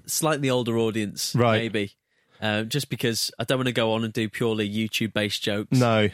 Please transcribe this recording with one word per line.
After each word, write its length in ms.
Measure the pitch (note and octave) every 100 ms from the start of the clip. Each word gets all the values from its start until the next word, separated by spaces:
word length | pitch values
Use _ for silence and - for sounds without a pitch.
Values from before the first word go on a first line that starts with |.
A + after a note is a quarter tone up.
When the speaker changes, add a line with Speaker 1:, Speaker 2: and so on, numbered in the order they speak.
| -
Speaker 1:
slightly 420 | - D#3+ D3 C#3
older 300 | B2+ A#2+ A#2
audience, 560 | A2+ A2 G#2 - -
Speaker 2:
Right. 260 | A#2+ A#2 A2
Speaker 1:
maybe, 300 | A2+ G#2 G2+ _ _ _ _ -
uh, 220 | G#2+ G#2
just 240 | A2+ D3 -
because 400 | A#2+ A#2+ A2+ - -
I 60 |
don't 140 | A#2 C3
wanna 140 | B2+
go 200 | A#2+ A2+
on 100 | A2
and 80 | A2+
do 160 | A2+ A2
purely 400 | - A#2 A2 G#2
YouTube-based 760 | G#2+ A2 - A2+ G#2 G#2 -
jokes. 360 | - G#2 G#2 C3
Speaker 2:
No. 300 | A#2+ A2 G#2